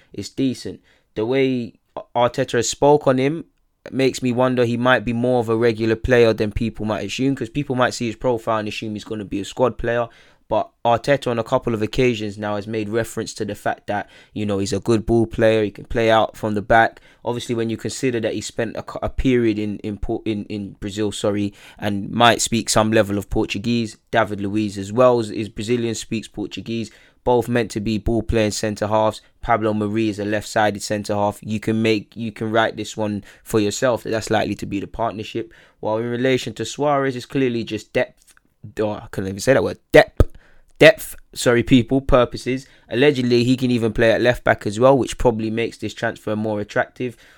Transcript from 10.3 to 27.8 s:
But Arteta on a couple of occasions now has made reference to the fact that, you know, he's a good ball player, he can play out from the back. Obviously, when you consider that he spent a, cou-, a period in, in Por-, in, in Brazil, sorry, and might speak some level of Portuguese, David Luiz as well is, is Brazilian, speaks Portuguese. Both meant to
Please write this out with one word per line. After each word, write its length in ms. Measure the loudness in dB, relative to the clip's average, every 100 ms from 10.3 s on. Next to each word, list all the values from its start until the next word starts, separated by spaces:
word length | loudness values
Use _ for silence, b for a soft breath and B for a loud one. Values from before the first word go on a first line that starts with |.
| b -2
But 220 | -2 -2 _ 0
Arteta 440 | 2 2 0 0
on 100 | -4
a 40 |
couple 300 | -2 -2 0
of 80 | -2
occasions 560 | -2 0 0 0 -6 -6
now 180 | -6 -6
has 120 | -6
made 200 | -6 -4
reference 460 | -4 -4 -6 -8
to 100 | -8
the 100 | -8
fact 340 | -6 -6 -6 -6
that, 220 | -6 -8 B B
you 140 | -6 -2
know, 140 | -2
he's 120 | -2
a 80 | -2
good 260 | 2 2 4
ball 220 | 2 2
player, 340 | 2 4 4
he 100 | 0
can 120 | -4
play 260 | -6 0 4
out 280 | 4 2 -2
from 160 | -4
the 80 | -2
back. 400 | 2 4 4 0 b b -8
Obviously, 280 | -6 -4
when 160 | -4 -4
you 60 | -4
consider 460 | -6 -4 -2 -2
that 120 | -2
he 60 | -4
spent 380 | -8 -6 -6 -6
a, 60 |
cou-, 160 | -10 -8
a 80 | -6
period 500 | 0 2 4 4 0
in, 180 | -4 -6
in 180 | -8 -6
Por-, 240 | -4 -4
in, 220 | -4 -4 -6
in 320 | -8 -10 -10
Brazil, 320 | -8 -4 -4
sorry, 420 | -2 -2 0 -2 -6 B B
and 320 | -6 -6 -4
might 300 | 2 4 4
speak 280 | 0 -2 0
some 240 | 2 4
level 240 | 2 2 -2
of 120 | -4
Portuguese, 680 | -4 -4 -4 -2 -2 -2 -10 _
David 300 | 0 0 -2
Luiz 380 | -4 -2 -2 -6
as 160 | -4
well 260 | 4 4 4
is, 120 | 0
is 180 | -6 -8
Brazilian, 460 | -6 -2 -2 -2 -6
speaks 340 | -6 -6 -6
Portuguese. 640 | -8 -8 -8 -8 -6 -8 b b b 2
Both 240 | 2 2
meant 200 | 0 -2
to 100 | -4